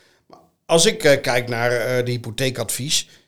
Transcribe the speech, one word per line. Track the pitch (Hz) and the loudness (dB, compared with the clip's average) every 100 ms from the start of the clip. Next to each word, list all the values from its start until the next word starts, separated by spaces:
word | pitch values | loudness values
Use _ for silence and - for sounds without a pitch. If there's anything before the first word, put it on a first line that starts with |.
| _ _ _ | _ _ _
Maar | - _ _ - | -20 _ _ 0
als | 165 202 | 2 2
ik, | - | 2
eh, | 151 135 | 4 4
kijk | 139 123 120 | 2 -2 -2
naar, | 117 120 | -2 0
eh, | 120 127 127 120 | 0 0 -2 -2
de | |
hypotheekadvies, | 120 113 104 131 120 110 - 123 - - - | -4 -6 -4 -4 -2 -6 -6 -2 -4 -4 -14